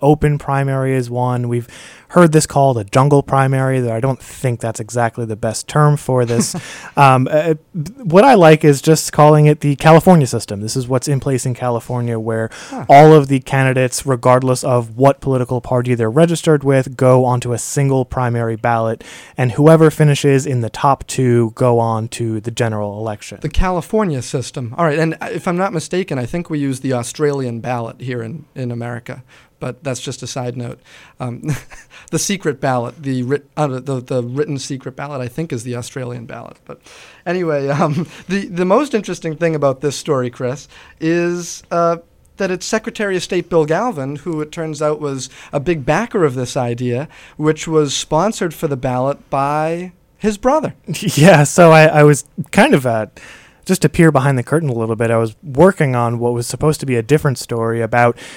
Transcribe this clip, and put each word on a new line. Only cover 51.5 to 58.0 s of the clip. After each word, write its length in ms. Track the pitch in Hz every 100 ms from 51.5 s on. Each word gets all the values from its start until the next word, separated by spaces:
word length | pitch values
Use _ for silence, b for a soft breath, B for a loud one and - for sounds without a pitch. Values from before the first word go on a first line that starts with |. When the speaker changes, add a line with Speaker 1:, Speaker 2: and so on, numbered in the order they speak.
| - 170
Speaker 1:
I, 140 | 160
I 180 | 156 151
was 220 | 147 147 - - -
kind 240 | - 277
of, 100 | 170
uh, 220 | 127 113 107 - B B B B
just 180 | - 185
to 60 | -
peer 220 | - 160
behind 260 | 143 139 131
the 60 |
curtain 260 | 117 156 151
a 40 |
little 220 | 117 113 110
bit, 160 | 117
I 60 | 113
was 180 | 113 -
working 540 | 156 131 185 - 143
on 240 | 123 117 117
what 140 | 120
was 160 | 120 120
supposed 320 | 123 151 151
to 60 | 139
be 100 | 117
a 60 |
different 360 | 113 151 147 120
story 420 | - 117 113 117
about 380 | 110 120